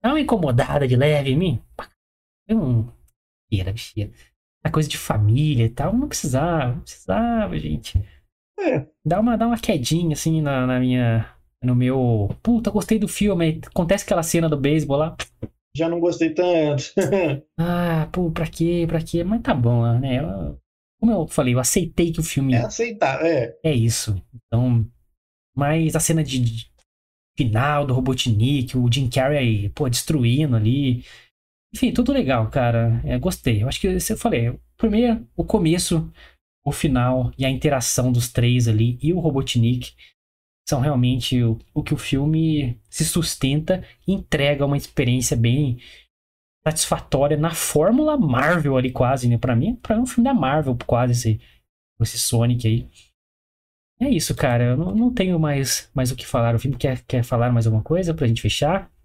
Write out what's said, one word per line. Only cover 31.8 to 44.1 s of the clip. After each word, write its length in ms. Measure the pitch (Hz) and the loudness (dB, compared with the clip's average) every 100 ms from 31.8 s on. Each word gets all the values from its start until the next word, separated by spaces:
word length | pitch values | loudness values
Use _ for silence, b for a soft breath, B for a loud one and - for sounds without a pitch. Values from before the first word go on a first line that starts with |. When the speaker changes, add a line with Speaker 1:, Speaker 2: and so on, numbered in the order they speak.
| 247 | 0
Speaker 1:
tudo 220 | - 247 | 2 0
legal, 360 | 277 139 127 113 | 0 2 0 0
cara. 520 | 143 120 117 117 117 | 0 2 2 2 0
É, 140 | 131 127 | 0 -2
gostei. 440 | 175 180 - 107 | -2 -2 0 0
Eu 40 | 123 | 0
acho 120 | - | -2
que, 200 | 196 185 | -2 -2
se 140 | - | -2
eu 40 | 220 | -2
falei, 400 | 240 143 117 123 _ _ | -2 0 -2 -4 _ _
primeiro, 500 | 226 208 247 226 - - | 0 2 2 0 -4 -6
o 80 | |
começo, 680 | 165 214 165 175 - 165 160 B B B _ _ - | -2 2 2 2 0 0 -2 B B B _ _ -8
o 60 | |
final 600 | 143 156 127 123 127 123 - | -2 0 2 2 2 -2 -2
e 80 | 131 | -2
a 40 | |
interação 600 | 135 151 135 120 - 127 | 0 0 0 0 0 2
dos 180 | 120 120 | 0 0
três 360 | - 120 123 117 | 0 2 2 2
ali 300 | 107 117 123 | 2 2 0
e 120 | 147 | 0
o 60 | 180 | 0
Robotnik 760 | 160 135 127 117 117 127 120 _ B _ _ _ _ _ - | 0 -2 0 2 2 0 -4 _ B _ _ _ _ _ -6
são 120 | 143 | -2
realmente 640 | 143 131 123 127 - 127 | 0 2 2 0 0 0
o, 160 | 117 110 - | 0 -2 -6
o 100 | - | -8
que 100 | - | -4
o 40 | 151 | -4
filme 840 | - 135 147 156 160 151 127 123 _ | -2 -2 0 2 2 0 -2 -6 _
se 160 | - 156 | -6 -2
sustenta 800 | 180 160 - 135 147 156 185 B B | -2 -4 -2 -2 -2 0 -2 B B
e 60 | - | -4